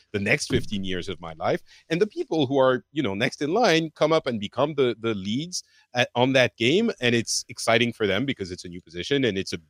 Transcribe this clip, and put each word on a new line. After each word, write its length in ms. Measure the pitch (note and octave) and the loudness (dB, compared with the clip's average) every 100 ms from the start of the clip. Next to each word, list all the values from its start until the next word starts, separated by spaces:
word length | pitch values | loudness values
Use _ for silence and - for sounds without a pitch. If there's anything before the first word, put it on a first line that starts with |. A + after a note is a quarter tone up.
| _ | _
the 80 | G#2 | -4
next 280 | G2+ D3 - | 0 0 0
fifteen 340 | C3 - G3+ | -2 -2 -4
years 260 | F#2+ F2+ F2 | -4 -6 -6
of 100 | E2 | -8
my 120 | E2 | -10
life. 280 | D#2+ G2 E3+ - - - | -6 -2 -4 -6 -18 -4
And 120 | E3 | -2
the 60 | G#3+ | -2
people 380 | E4+ F4 E3 B2+ | -4 -4 -2 0
who 100 | C3+ | 4
are, 240 | C3 B2+ - | 4 2 -2
you 100 | C#3+ | -4
know, 120 | B2 G2 | -4 -2
next 260 | C3+ - | -4 -2
in 120 | C#3+ | -2
line 380 | G3+ A3+ D#3+ D#3+ - | 2 4 2 0 0
come 160 | D3+ | 2
up 160 | D#3+ C3+ | 2 0
and 120 | A#2 | -4
become 360 | G2+ - D3 C#3+ | -4 -2 -2 2
the, 200 | B2 A2+ | 0 0
the 140 | A2+ G#2 | -2 -4
leads 480 | F#2+ A#2+ F3 F3+ - _ _ | -2 -4 -4 -10 -12 _ _
at, 160 | B2 B2 A#2+ | -2 0 2
on 180 | C3 | 2
that 220 | C3 B2 - | 4 2 2
game, 340 | A#2 F3+ A#3 - | 2 2 2 0
and 140 | B2 A#2 | 0 2
it's 300 | A2+ - - | 0 -4 -6
exciting 440 | B2 - A#2 A#2+ | -6 2 2 2
for 120 | - G#2 | 0 0
them 180 | F#2+ C3+ | 0 -2
because 260 | - F#2 | -4 -8
it's 140 | F2+ F#2 | -10 -12
a 20 | |
new 140 | F2 | -14
position 440 | - F2 E2+ C#3+ B2 | -14 -10 -2 0 2
and 120 | F#2+ | 0
it's 160 | F#2 | -4
a 40 | F2 _ | -8 _